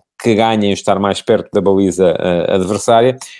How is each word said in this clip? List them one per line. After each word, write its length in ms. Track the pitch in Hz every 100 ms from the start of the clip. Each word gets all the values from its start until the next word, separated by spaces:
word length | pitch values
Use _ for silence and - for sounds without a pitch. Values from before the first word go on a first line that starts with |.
| _ -
que 120 | 120 107
ganha 320 | 113 110 101
em 40 |
estar 280 | 95 - 95
mais 200 | 101 92
perto 300 | - 107 -
da 80 | 104
baliza, 540 | 95 98 98 90 90 -
eh, 380 | 90 87 80
adversária. 640 | 95 92 104 - 113 127 127 - -